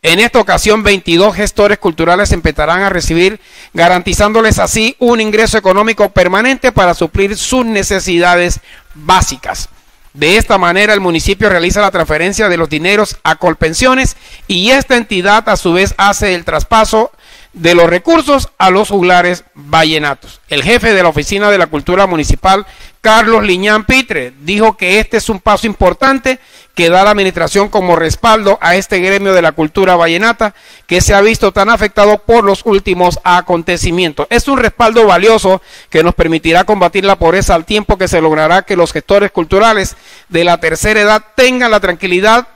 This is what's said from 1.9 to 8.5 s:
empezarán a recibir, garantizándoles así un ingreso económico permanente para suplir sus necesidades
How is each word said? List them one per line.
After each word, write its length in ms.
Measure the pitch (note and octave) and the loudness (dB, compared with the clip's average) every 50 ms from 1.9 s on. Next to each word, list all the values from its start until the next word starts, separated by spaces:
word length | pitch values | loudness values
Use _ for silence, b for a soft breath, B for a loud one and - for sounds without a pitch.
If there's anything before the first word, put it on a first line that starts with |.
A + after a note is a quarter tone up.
| D#3+ D#3+ E3 E3 F3 F#3 G#3 - - | -2 -2 0 0 2 2 2 0 -2
empezarán 480 | F#3+ D#3+ E3 D3 - D3+ D3+ E3 F3+ | -2 -4 -8 -6 -4 -2 -2 0 0
a 80 | G3 G3 | -2 -2
recibir, 500 | F#3+ F3 D3+ - E3 E3 F3 F#3+ A3 G3+ B B B B B B B | -2 -4 -4 -2 0 0 0 0 -2 -4 B B B B B B B
garantizándoles 840 | E3 E3+ F3 F3+ F3+ F3 G3 F3 - G#3 G#3 G#3+ A3+ A3+ A3 F#3+ - | 0 2 2 2 2 -2 -4 -2 0 0 0 2 2 2 2 0 0
así 380 | F#3+ - - A3+ A3 G3 F3+ _ | -2 -2 -2 -2 -2 -2 -2 _
un 220 | B3+ A#3+ A#3+ A3+ | 0 0 0 0
ingreso 380 | A3 G#3+ G#3 G#3+ A3 A3 - A3 | 0 -2 0 0 0 2 0 0
económico 500 | G3+ F#3+ F#3 G3+ G#3+ A3+ A3+ - G#3 G3 | 0 2 2 2 0 0 0 0 0 0
permanente 640 | _ F#3+ F3+ F3+ F#3 G3 A3 C4 C4+ B3+ - B3+ A3+ | _ 0 0 0 0 0 0 0 -2 0 -2 -2 0
para 220 | - F#3+ F3+ E3+ | 2 0 0 0
suplir 420 | - F3 D#3+ _ - G3 G3 G#3+ | -2 -4 -4 _ -2 -2 -2 -4
sus 300 | - - - B3+ C4 B3 | -6 -6 -4 -2 -2 -2
necesidades 920 | A3+ A3 G3+ F#3+ - G3+ F#3+ D#3+ F3+ F3+ E3+ F3 F3+ F3 F3 F3 F3 | -2 -2 -4 -4 -2 -4 -4 -4 -2 -2 0 2 2 2 2 0 -2